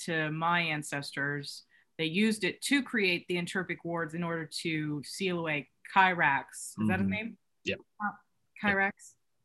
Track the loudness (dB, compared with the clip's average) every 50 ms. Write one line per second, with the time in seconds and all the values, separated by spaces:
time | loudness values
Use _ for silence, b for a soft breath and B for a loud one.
0 | -4 -2 0 0 0 0 -2 0 2 2 2 2 2 0 -2 -4 -4 -4 -6 -6
1 | -6 -6 -4 -2 -2 -2 -2 -4 -6 -8 -12 -14 -16 _ _ _ _ _ _ -4
2 | -4 0 2 2 2 2 2 2 0 -2 -2 -2 -2 0 2 2 2 0 0 2
3 | 2 2 2 0 -2 -2 -2 -2 -2 -2 -2 -4 -4 -4 -6 -6 -6 -4 -4 -2
4 | -4 -4 -4 -4 -4 -2 -4 -4 -6 -8 -8 -6 -4 -2 -2 -2 -2 -2 -4 -4
5 | -6 -8 -6 -2 -2 0 0 0 0 -2 -2 -2 -4 -8 _ _ -18 2 6 6
6 | 8 8 6 6 4 4 4 2 0 -6 -12 -14 -14 -10 -4 0 2 2 2 4
7 | 2 2 0 0 -4 -6 -10 -14 _ _ _ _ -6 -4 -4 -4 -8 _ _ -4
8 | -4 -4 -4 -6 _ _ _ _ _ _ _ -2 0 2 2 4 2 0 -2 -6
9 | -14 -20 -20 _ _ _ _ _